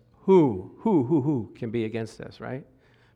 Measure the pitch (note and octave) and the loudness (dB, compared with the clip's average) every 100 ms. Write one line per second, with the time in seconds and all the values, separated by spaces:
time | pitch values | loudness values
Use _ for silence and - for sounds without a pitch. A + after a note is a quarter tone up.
0 | _ _ - F#3+ C#3+ F#2+ G2 - A3+ F3+ | _ _ 4 6 4 0 -8 -6 0 0
1 | A#2+ D#3+ C#3 C3+ G2+ - A#2 A#2 A2 A2+ | 2 0 0 -2 -6 -10 -8 -4 -4 -6
2 | A2 - - - A#2+ C3 - _ _ _ | -8 -12 -18 -14 -12 -12 -14 _ _ _
3 | _ | _